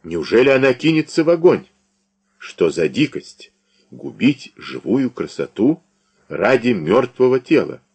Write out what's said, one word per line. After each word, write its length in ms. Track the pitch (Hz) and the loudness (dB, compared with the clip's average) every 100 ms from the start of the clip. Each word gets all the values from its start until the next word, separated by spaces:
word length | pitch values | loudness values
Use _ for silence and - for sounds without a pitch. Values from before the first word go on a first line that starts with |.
Неужели 460 | 82 82 73 110 135 | -8 -8 0 2 4
она 240 | 135 135 | 4 2
кинется 500 | 123 151 156 151 - | 0 0 0 -2 -2
в 60 | 160 | 0
огонь? 360 | 170 170 113 - _ _ _ _ _ _ _ | 2 2 2 -4 _ _ _ _ _ _ _
Что 320 | - - 85 | -20 -2 -2
за 180 | 73 78 | 0 -4
дикость? 640 | 104 147 - - - - _ _ _ _ | -2 -4 -4 -14 -20 -20 _ _ _ _
Губить 640 | 127 - 76 110 - - | -16 -16 -2 0 0 -12
живую 560 | - 76 65 - 127 127 | -20 -16 -12 -4 -2 -2
красоту 720 | - 78 - 69 - 123 165 _ _ _ _ _ | -6 -10 -8 -10 -2 0 -2 _ _ _ _ _
ради 400 | - 101 131 120 | -4 0 0 0
мертвого 680 | 104 78 117 123 - 127 131 | -2 2 0 0 0 0 0
тела? 420 | - 147 73 - _ | 0 0 0 -10 _